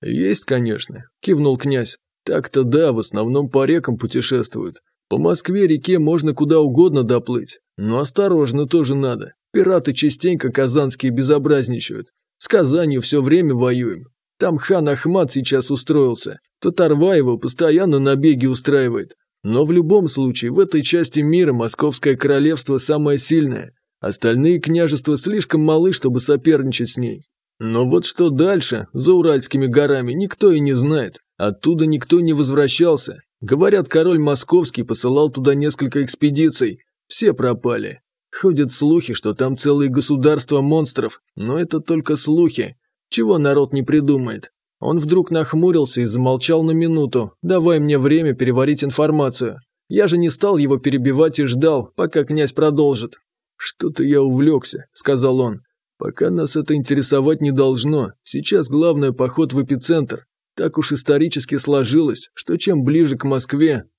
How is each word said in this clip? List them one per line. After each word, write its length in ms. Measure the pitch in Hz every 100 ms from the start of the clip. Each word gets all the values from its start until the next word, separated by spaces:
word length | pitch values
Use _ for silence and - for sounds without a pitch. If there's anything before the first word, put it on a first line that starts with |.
«Есть, 420 | - 67 92 208 -
конечно», 600 | 127 117 107 - 120 - _
кивнул 360 | - 156 147 131
князь. 400 | 143 131 110 - _ _ -
Так-то 380 | 160 117 139
да, 280 | 123 147 160
в 80 | 113
основном 500 | - 107 113 139 143
по 160 | 135 135
рекам 320 | 165 - 113
путешествуют. 840 | 113 127 - 127 - 113 92 - _ _ -
По 100 | -
Москве-реке 800 | 165 170 - 196 185 151 180 180
можно 360 | 151 165 151
куда 260 | 135 147 160
угодно 440 | 147 127 180 143
доплыть, 560 | 117 120 - 120 - - _ -
но 220 | 107 120
осторожно 680 | 147 - 196 170 135 139 143
тоже 280 | 170 131 139
надо. 380 | 131 113 101 - _
Пираты 420 | 214 185 180 147
частенько 580 | 135 151 - 180 170 131
казанские 600 | 135 131 143 135 - 131
безобразничают. 1000 | 120 131 147 156 139 123 117 - 110 - _ _ -
С 100 | -
Казанью 540 | 190 135 165 160 135
всё 200 | 117 147
время 340 | 135 170 160 123
воюем. 520 | 127 127 117 85 - _ _ -
Там 200 | 190 151
хан 300 | - 185 147
Ахмат 440 | 139 160 185 151
сейчас 400 | 135 127 135 127
устроился. 680 | 139 - 151 131 113 104 - _ _
Татарва 540 | 185 170 165 147 180 170
его 220 | 123 117
постоянно 640 | 135 - 165 165 190 139
набеги 460 | 139 139 156 131 131
устраивает. 720 | 123 - 139 127 113 107 _ _ _
Но 200 | 101 120
в 80 | 151
любом 360 | 175 160 208 165
случае, 440 | 139 131 120 120
в 80 | 165
этой 220 | 190 156
части 400 | 127 175 143 156
мира 320 | 147 170 165
Московское 640 | 123 113 - 147 131 147 127
королевство 640 | 135 139 151 156 - 135
самое 400 | 139 151 147 143
сильное. 560 | - 160 143 107 - _ _ _
Остальные 580 | - - 117 120 160 175
княжества 580 | 151 170 170 143 156 147
слишком 440 | 185 214 - 156
малы, 300 | 156 160 185
чтобы 280 | 170 131 123
соперничать 720 | - 135 160 147 131 113 120
с 80 | -
ней. 260 | 117 143 - _ _ -
Но 280 | 113 113 127
вот 180 | 170 -
что 240 | - 175
дальше, 580 | 135 180 190 - 113 104
за 200 | 131 139
Уральскими 540 | 180 165 202 - 135 135
горами, 460 | 127 143 135 123
никто 380 | 147 196 - 208
и 80 | 156
не 140 | 143
знает. 460 | 127 143 156 98 - _ -
Оттуда 480 | 104 101 156 165 156
никто 340 | 147 - 175
не 120 | 170
возвращался. 840 | 147 135 143 139 - 175 147 - - _ _
Говорят, 460 | 104 143 202 196 139
король 320 | 160 170 165
Московский 640 | 147 135 - 180 160 -
посылал 460 | 117 110 123 139 151
туда 260 | 139 135 139
несколько 480 | 151 - 135 147
экспедиций. 760 | 131 - 147 143 160 - 110 - _ _ -
Все 260 | - 214
пропали. 680 | 127 127 123 120 110 104 - _ _ _
Ходят 400 | - 190 147 139
слухи, 420 | - 147 165 143
что 200 | 110 123
там 240 | 104 131 131
целые 320 | 147 143 139
государства 720 | 127 - 139 151 151 - 143
монстров, 600 | 143 160 151 - 113 - _ -
но 220 | 110 156
это 220 | 170 156
только 360 | - 160 151 147
слухи. 640 | 151 165 165 - - - _ _ _
Чего 280 | - 220 170
народ 360 | 143 143 131
не 100 | 139
придумает? 680 | 127 151 143 139 123 107 - _ _ _
Он 180 | - 165
вдруг 320 | 151 180 175
нахмурился 720 | 160 156 160 180 165 135 123
и 40 | 117
замолчал 580 | 120 127 131 147 165
на 80 | 160
минуту, 600 | 160 165 160 139 123 107 -
давая 380 | 170 185 170 156
мне 180 | 147 143
время 360 | 139 151 156
переварить 500 | 123 127 123 139 147
информацию. 760 | 143 135 151 151 143 - 117 113 _ _ -
Я 180 | 190 202
же 100 | 170
не 120 | 170
стал 280 | - 202 170
его 200 | 143 139
перебивать 600 | 147 135 123 135 160 151
и 60 | 135
ждал, 460 | 123 160 139 110 -
пока 280 | 175 160
князь 300 | 135 151 135
продолжит. 640 | - 156 147 143 139 233 - _ _ _ -
«Что-то 480 | - - 170 151 135
я 160 | 143
увлёкся», 640 | 135 127 147 139 - - -
сказал 480 | - - 131 131 131
он. 200 | 120 101 _ _ _ -
«Пока 320 | - - 180
нас 260 | 175 156 156
это 200 | 151 151
интересовать 680 | 127 143 131 139 139 160
не 100 | 147
должно. 640 | 135 135 127 139 151 98 -
Сейчас 460 | - 143 - 196 127
главное – 420 | 147 170 147 139
поход 400 | 127 127 165 151
в 100 | 131
эпицентр. 680 | 131 135 - 165 127 - - _ _ -
Так 220 | 156 156
уж 160 | -
исторически 640 | 139 - 143 165 139 123 143
сложилось, 720 | 143 143 117 151 147 - -
что 240 | - - 175
чем 280 | 202 160 127
ближе 320 | 160 151 127
к 80 | 139
Москве, 600 | 135 123 143 160 127 -